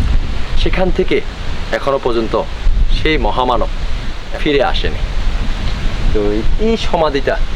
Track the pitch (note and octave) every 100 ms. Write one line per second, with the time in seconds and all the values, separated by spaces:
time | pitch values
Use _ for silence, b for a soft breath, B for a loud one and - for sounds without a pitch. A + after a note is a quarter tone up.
0 | - - - - - - D#3 E3+ - -
1 | F#3 C#3 - - - - - A2+ C#3 C3+
2 | B2+ A#2 A2+ A2 F2 - - - - -
3 | D#3 D#3 G#2+ A#2+ B2+ A#2 - - - -
4 | - - - A#2+ C#3+ C#3+ A2+ - - -
5 | - - - - - - - - - -
6 | - - G#2 G#2+ A2+ - A3 A3+ - E3+
7 | D3+ C#3 C3 - -